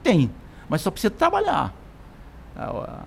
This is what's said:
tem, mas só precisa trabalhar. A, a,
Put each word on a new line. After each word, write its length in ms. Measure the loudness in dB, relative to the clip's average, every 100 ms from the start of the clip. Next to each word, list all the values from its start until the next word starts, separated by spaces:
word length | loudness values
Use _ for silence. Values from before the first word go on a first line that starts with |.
tem, 300 | 4 6 4 0 -14 -18 -4
mas 140 | -2
só 80 | 0
precisa 220 | 0 0
trabalhar. 640 | 2 2 2 2 0 0 -6 -16 -20 -20 -20 -18 -18 -16 -10
A, 80 | -8
a, 340 | -6 -8 -10